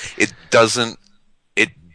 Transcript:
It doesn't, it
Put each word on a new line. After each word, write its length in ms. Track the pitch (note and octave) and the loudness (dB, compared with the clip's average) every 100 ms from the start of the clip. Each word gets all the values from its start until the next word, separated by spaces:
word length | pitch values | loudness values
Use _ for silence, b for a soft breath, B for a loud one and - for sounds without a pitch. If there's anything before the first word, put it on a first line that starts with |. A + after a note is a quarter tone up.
| B - | B -4
It 160 | G#2+ - - | -4 -4 0
doesn't, 480 | A#2+ A2+ A#2+ A2+ F#2+ _ _ _ _ _ - | 2 4 2 -4 -8 _ _ _ _ _ -4
it 140 | A2 - E2+ | -4 -6 -8